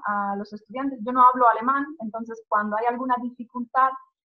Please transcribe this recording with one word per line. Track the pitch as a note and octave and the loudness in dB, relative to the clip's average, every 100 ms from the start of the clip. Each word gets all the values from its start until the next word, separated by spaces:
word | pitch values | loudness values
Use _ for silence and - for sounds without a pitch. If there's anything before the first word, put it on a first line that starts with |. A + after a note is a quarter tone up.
| - | -4
a | G#3 G3+ G3+ | -4 -2 -6
los | G#3 | -8
estudiantes, | G#3 _ A#3+ C#4 C4 | -14 _ -8 -8 -6
yo | G#3+ | -4
no | B3+ B3 | 6 6
hablo | B3 A#3+ | 8 4
alemán, | G#3+ A#3+ C#4 D4+ D4+ | 4 0 -2 -4 -8
entonces | A3+ A3+ A#3 A3+ - | -10 -8 -10 -12 -4
cuando | G#3+ G#3 G#3+ | -2 0 0
hay | A#3+ | -2
alguna | A#3+ C4 B3 | -2 -2 -2
dificultad | A#3+ - A3+ B3 A#3+ C4 C4 C4 - _ | -4 -10 -12 -10 -4 0 0 0 -16 _